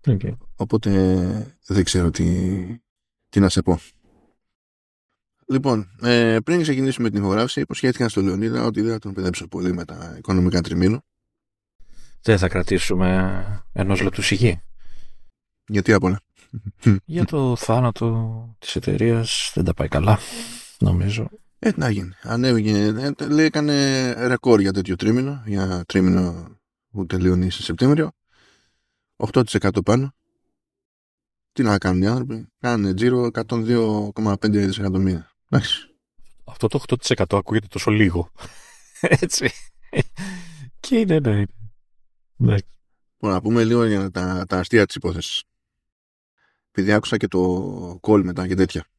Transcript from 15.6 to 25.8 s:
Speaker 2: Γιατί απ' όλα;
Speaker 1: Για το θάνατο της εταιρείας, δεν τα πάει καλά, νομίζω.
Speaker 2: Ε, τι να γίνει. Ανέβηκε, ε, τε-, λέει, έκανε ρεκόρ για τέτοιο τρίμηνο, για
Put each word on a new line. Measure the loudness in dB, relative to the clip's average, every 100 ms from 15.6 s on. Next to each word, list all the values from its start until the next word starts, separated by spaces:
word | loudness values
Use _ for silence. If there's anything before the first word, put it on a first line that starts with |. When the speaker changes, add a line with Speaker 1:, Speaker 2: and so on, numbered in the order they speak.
| -4
Speaker 2:
Γιατί | -2 4
απ' | 4
όλα; | 4 -2 _ _ _ -14 -14 0 4 4 0
Speaker 1:
Για | -2 0
το | 0 0 -2
θάνατο | 0 2 2 0 -2 0 -4 -8 -12 -14
της | -8 -6
εταιρείας, | -2 0 2 2 0 -4 -4 -2
δεν |
τα | -2
πάει | -2 -2
καλά, | 0 2 2 0 -12 -12 -14 -18 -2
νομίζω. | 2 2 0 -4 -8 -12 _ _
Speaker 2:
Ε, | -2
τι | 0
να | -2
γίνει. | -2 -6 -14
Ανέβηκε, | -6 -2 2 2 2 2
ε, | 2 0 -4
τε-, | -6 0
λέει, | 2 2
έκανε | 2 0 2 2 0 -2 -2 0
ρεκόρ | 0 6 6
για | 6
τέτοιο | 0 -2 -2
τρίμηνο, | 0 0 -2 -8 -6
για | -2 -2 -4